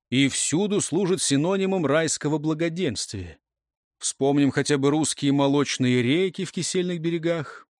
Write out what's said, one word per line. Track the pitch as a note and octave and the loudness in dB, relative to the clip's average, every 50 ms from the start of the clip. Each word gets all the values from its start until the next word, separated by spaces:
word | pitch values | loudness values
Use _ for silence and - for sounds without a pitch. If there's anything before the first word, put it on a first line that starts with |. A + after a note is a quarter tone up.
| _ - | _ -2
и | B2 C3+ C#3 C3 | 0 2 2 2
всюду | - - - - D3 E3+ G#3 G3 G#3 F#3 | 0 -2 -2 0 0 0 0 0 0 -2
служит | - - C#3+ F3+ G3+ E3 F#3+ D3 | -2 0 0 0 2 2 0 0
синонимом | - - C#3+ C3+ D3+ F3+ G3 G3 F#3+ F#3+ F#3+ F#3 D#3 | 0 0 2 2 2 2 0 0 0 0 0 0 0
райского | C3 C#3+ D#3+ E3 D3+ - - - D3 D3+ D#3 | 2 2 2 2 0 -2 -2 -2 -2 -2 0
благоденствия. | D3 D#3+ D#3+ D#3 E3+ E3+ D#3+ F3+ F#3 C#3 G#2 - - - - G2 F2+ E2+ D2+ _ _ _ _ _ _ _ _ _ _ _ _ - | 0 -2 -2 0 -2 -4 -2 -2 -2 -2 -2 -4 -8 -8 -8 -10 -10 -12 -14 _ _ _ _ _ _ _ _ _ _ _ _ -8
Вспомним | - - - - C3+ C#3 C#3+ C#3+ C#3+ C3 | -8 -8 -4 0 2 2 4 4 4 4
хотя | - C#3+ C3 - D3 C#3 | 2 0 0 0 0 2
бы | C3+ C#3+ | 2 2
русские | D3+ D#3 C#3+ - - - C#3+ C#3 | 2 2 0 -2 -2 -2 0 0
молочные | C#3 C#3+ C#3 C#3 C#3 D3 C#3 - - - B2+ B2 B2 B2 | 2 4 4 4 4 2 2 0 0 0 2 2 2 2
реки | A#2 B2 D3 F3 F#3+ F#3 - - F#3 | 2 2 2 2 0 -2 -2 -6 -8
в | - | -6
кисельных | - F#3+ D#3+ - - F3+ F3 F3+ F3+ E3+ | -6 -6 -6 -2 -2 -2 -2 -2 -4 -4
берегах | D#3 E3+ E3+ E3+ D#3+ E3+ E3+ E3+ C#3 - - - - _ _ | -2 -2 -2 -2 -2 -2 -2 -2 -4 -8 -12 -20 -20 _ _